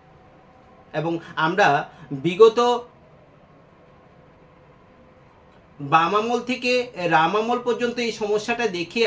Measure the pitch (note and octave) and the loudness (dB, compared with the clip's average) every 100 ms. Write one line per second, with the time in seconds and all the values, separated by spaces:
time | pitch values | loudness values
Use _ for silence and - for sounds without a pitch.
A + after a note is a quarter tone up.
0 | - - - - - - - - - D3+ | -20 -20 -20 -20 -20 -20 -20 -20 -12 -6
1 | E3 E3 - - D#3+ F#3 F3 D3 - - | -4 -6 -8 -4 -2 2 2 2 -4 -14
2 | - C#3 D#3 F3+ A3+ A3+ A#3+ A#3+ - - | -14 -6 -2 6 6 6 0 0 -6 -20
3 | - - - - - - - - - - | -20 -20 -20 -20 -20 -20 -20 -20 -20 -20
4 | - - - - - - - - - - | -20 -20 -20 -20 -20 -20 -20 -20 -20 -20
5 | - - - - - - - - C#3 D#3+ | -20 -20 -20 -20 -20 -20 -20 -14 2 2
6 | E3+ G#3 A3+ A#3+ A#3+ B3 B3 B3 B3 - | 4 0 0 -2 -4 -4 0 -2 -2 -4
7 | F3 D#3+ E3+ G#3 A3+ A#3+ B3 A3+ A#3+ A#3+ | 0 2 2 0 -2 -2 -2 -2 -2 -4
8 | A#3 G#3+ G#3 G#3 G#3 A#3 A3+ F3+ E3+ A#3 | -6 -4 -4 -2 -2 -4 -4 -4 -6 -2